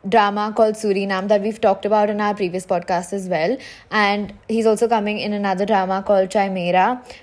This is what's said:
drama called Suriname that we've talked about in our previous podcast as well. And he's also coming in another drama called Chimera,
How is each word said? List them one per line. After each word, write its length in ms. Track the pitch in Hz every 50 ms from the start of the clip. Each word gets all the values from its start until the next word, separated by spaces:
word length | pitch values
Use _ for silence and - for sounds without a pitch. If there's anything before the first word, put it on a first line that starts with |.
| - 196
drama 460 | 208 226 202 202 202 208 208 214 208
called 200 | 233 220 214 214
Suriname 540 | 214 - 208 190 202 196 196 190 190 190 202
that 120 | 214 208
we've 200 | 196 220 214 -
talked 240 | - 202 196 196 -
about 240 | 202 214 214 208 208
in 100 | 214 208
our 140 | 214 208 202
previous 300 | 202 202 175 170 185 -
podcast 480 | - 190 175 175 - 185 175 185 - 202
as 160 | 196 185 185
well. 280 | 180 156 160 185 254 277 - - - - - _
And 440 | 208 214 208 202 202 208 202 190 - - - -
he's 160 | 220 226 214
also 220 | 220 214 208 233 220
coming 300 | 233 214 202 208 208 214
in 120 | - 214 208
another 320 | 202 202 196 190 185 202
drama 380 | 196 220 190 185 185 190 196 196
called 240 | - 208 190 190 185
Chimera, 720 | - 214 196 196 190 185 175 175 175 185 185 226 254 247 - - - -